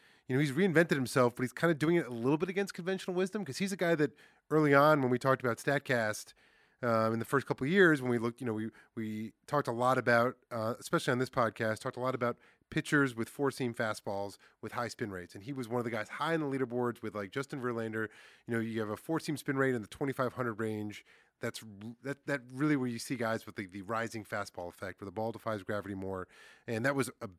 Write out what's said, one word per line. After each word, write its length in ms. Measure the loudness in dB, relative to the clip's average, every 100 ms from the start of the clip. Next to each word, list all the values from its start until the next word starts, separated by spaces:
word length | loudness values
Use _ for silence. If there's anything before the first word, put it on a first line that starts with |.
| _ _ -2
you 80 | 2
know, 40 |
he's 120 | 2
reinvented 440 | 2 4 6 4 2
himself, 400 | 2 4 4 2
but 80 |
he's 100 | -4
kinda 220 | 0 2 2
doing 200 | 2 2
it 120 | 2
a 40 |
little 280 | 0 2 2
bit 100 | 0
against 240 | -2 -6
conventional 420 | -6 -6 -4 -4 -2
wisdom 300 | -2 -4 -6
'cause 140 | -4
he's 120 | -4
a 60 | 0
guy 160 | 2
that 200 | 4 2 0 -20 _ -2
early 240 | 4 6
on 280 | 8 8 8
when 100 | 4
we 80 | 2
talked 220 | 4 2
about 140 | 2 -2
Statcast, 760 | 0 0 0 0 0 -2 -8 -20 _ _ _ _
um, 300 | 2 4 4
in 60 | 0
the 60 | 0
first 220 | 0 0
couple 180 | -2 2
of 60 |
years 300 | 6 8 6
when 100 | 2
we 60 | 2
looked, 220 | 0 -2
you 60 | -4
know, 80 |
we, 160 | -4 -4 -8 -14
we 400 | -8 -6 -6 -8 -12 -4
talked 200 | -2 0
a 40 |
lot 260 | 2 2 4
about, 400 | 6 6 4 0 _
uh, 240 | -4 -4 -4
especially 320 | -2 -2 2
on 60 | 0
this 120 | 0
podcast, 500 | 0 0 0 -2 -2
talked 180 | -6 -4
a 40 |
lot 120 | -4
about 240 | -2 -2 -4 _ _ _
pitchers 460 | -6 2 4 4 0
with 140 | -8
four-seam 440 | -4 -2 -2 -4
fastballs 640 | -2 -4 -4 -6 -6 -8 -10 _ _
with 120 | -10
high 140 | -6 -6
spin 220 | -6 -8
rates. 240 | -8 -12
And 100 | -14
he 100 | -10
was 140 | -8 -4
one 120 | -2
of 60 | -2
the 40 |
guys 200 | -4 -6
high 240 | -4 -2
in 80 | 0
the 40 | 0
leaderboards 560 | -2 -2 0 -2 -2
with, 140 | -6 -6
like, 160 | -6
Justin 300 | -6 -6 -4
Verlander. 480 | -4 -2 -4 -4 -4 -8 -20 -18 -4
You 80 |
know, 60 | -2
you 200 | -2 -2
have 100 | -4
a 80 | -4
four-seam 400 | -4 -4 -2 -4
spin 200 | -2 0
rate 160 | 2
in 80 | 0
the 60 | -4
twenty-five 460 | -6 -4 -2 -2
hundred 260 | -2 -4 -2
range. 440 | -4 -4 -6 -10 -18 -20 _ _
That's 240 | -10 -8
r-, 320 | -12 -14 -14 -10
that, 240 | -8 -8 -4
that 140 | -6 -6
really 220 | -2 2 2
where 140 | 0
you 100 | -4
see 160 | -6 -2
guys 300 | -2 -2 -4
with 80 | -10
the, 100 | -10
the 160 | -10
rising 420 | -6 -4 -4 -6
fastball 460 | -8 -6 -6 -10 -12
effect, 320 | -10 -12 -10
where 40 | -10
the 60 |
ball 200 | -6 -6
defies 320 | -6 -6 -6
gravity 320 | -4 -6 -4 -6
more. 320 | -6 -6 -8 -16 -20 -16 -6
And 180 | -2 0
that 80 |
was 160 | 0 -2 -6
a 60 | -16